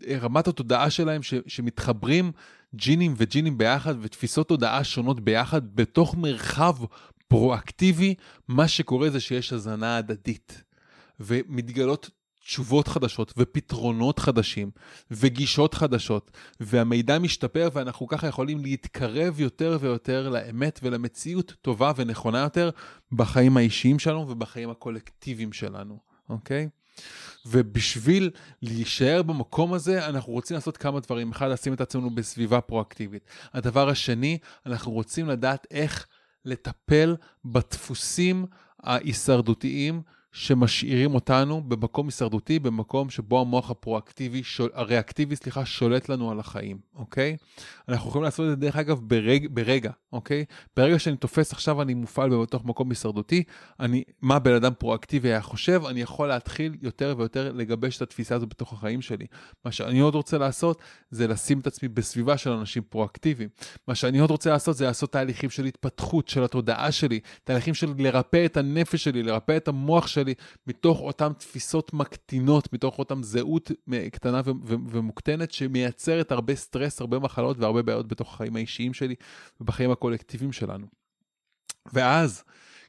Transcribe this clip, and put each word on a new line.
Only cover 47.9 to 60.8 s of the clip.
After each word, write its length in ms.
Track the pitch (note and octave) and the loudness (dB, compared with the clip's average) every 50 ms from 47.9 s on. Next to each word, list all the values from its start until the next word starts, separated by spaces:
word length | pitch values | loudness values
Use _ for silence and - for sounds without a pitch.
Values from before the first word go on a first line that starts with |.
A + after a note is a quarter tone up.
| B2 A#2+ G#2+ A2+ | -4 -2 -2 -2
יכולים 140 | A#2 C#3+ D#3+ | -2 -2 -2
לעשות 220 | D3+ - - D#3+ | -2 0 0 0
את 40 | D#3 | 0
זה, 60 | D3 | 0
דרך 200 | C3+ C#3+ C#3+ C#3+ | 0 0 0 0
אגב, 260 | D3+ D3+ D3 D#3 B2+ A2+ | 0 0 0 0 -2 0
ברג-, 440 | G#2+ B2 A2+ G#2+ A2+ C3 C#3 D3 D3 | 2 2 2 4 4 4 4 2 0
ברגע, 400 | C3 A#2 A2+ A2+ C3 C3+ A2+ G#2+ - - _ _ - | -4 -2 0 2 2 2 0 -2 -8 -10 _ _ -10
אוקיי? 320 | A#2 - - C#3+ D3 D3+ - - - - _ - | -8 -6 -4 -4 -4 -4 -6 -12 -20 -20 _ 2
ברגע 240 | C3 B2+ D3+ F3 D#3 | 4 4 6 6 4
שאני 180 | - E3 C#3+ B2 | 2 0 -2 -2
תופס, 360 | - A#2 - D#3+ D#3 - - | -2 -2 2 2 0 0 -2
עכשיו 280 | - - D#3 D3+ C#3+ | -4 -2 -2 0 0
אני 120 | C#3+ C3 B2 | 0 -2 -2
מופעל 360 | A#2+ A#2 - - C#3+ C3+ C3 | -2 -4 -4 -2 0 2 2
בתוך 360 | B2 A#2 A2+ - - A#2 A2 | 4 2 2 0 -2 -4 -4
מקום 240 | A#2+ A#2 - C3+ B2+ | -4 -4 -2 -2 -2
הישרדותי, 540 | A#2+ - - A2 G#2 G#2 G#2+ - E3 F3+ E3+ - - - - - _ - | -2 -4 -4 -4 -4 -4 -2 0 2 0 0 0 -6 -20 -20 -20 _ -4
אני, 240 | C3 A#2+ B2 C3 - - _ _ | -2 0 0 0 -2 -4 _ _
מה 180 | - C3 C#3 D3 | 2 4 4 6
בן 140 | B2 C3 B2 | 6 6 6
אדם 200 | A#2 A#2 B2+ A#2+ - | 6 6 2 2 0
פרואקטיבי 500 | A#2+ A#2 A2+ A2 - - D3 C#3 A#2+ B2 | -2 -2 -2 -2 -2 -2 -2 0 2 2
היה 140 | A2+ A2 | 0 0
חושב, 400 | G2+ - - - - F3 F3+ F3+ D#3 C3 | -2 -6 -10 -4 0 2 2 2 2 -2
אני 120 | B2+ B2 | -4 -6
יכול 260 | A#2+ A2+ C3+ D3+ D3 C#3+ | -6 -6 -4 -2 -2 0
להתחיל 480 | C3 A#2+ - - - - D#3 D#3+ D3+ - | -2 -2 -4 -6 -6 -6 -4 -6 -6 -6
יותר 340 | C3 A#2+ - - C#3 C#3 C#3 A#2 | -8 -8 -4 -2 -2 -2 0 -2
ויותר 340 | A2+ A2+ - C3 C3+ C#3 | -2 -2 -2 -2 -4 -4
לגבש 460 | B2 B2 A#2 G#2+ A#2 A2+ B2+ C3 A#2+ - | -4 -6 -4 -4 -2 -2 -2 -2 -4 -4
את 40 | |
התפיסה 340 | C3 - - - A2+ - B2 | -8 -8 -8 -8 -4 -2 -2
הזו 120 | A#2+ A#2 G#2+ | -2 -2 -4
בתוך 260 | - - A#2+ - A#2 | -8 -8 -10 -10 -10
החיים 280 | G#2 G#2+ G#2+ A#2 C3 | -8 -6 -6 -4 -6
שלי. 240 | B2+ - A2+ G2+ G#2+ - - - - - - _ - | -6 -6 -8 -8 -8 -12 -16 -20 -20 -20 -18 _ -10
מה 60 | B2 | -8
שאני 280 | - - G2 A#2+ B2 C3 | -6 -6 -4 0 4 4
עוד 160 | C#3+ D3+ D3 | 6 6 4
רוצה 220 | D3+ C#3+ - E3 D3 | 2 0 0 0 0
לעשות, 440 | C#3 C3+ B2 - E3+ E3+ D#3+ - | 0 0 0 0 0 0 0 -2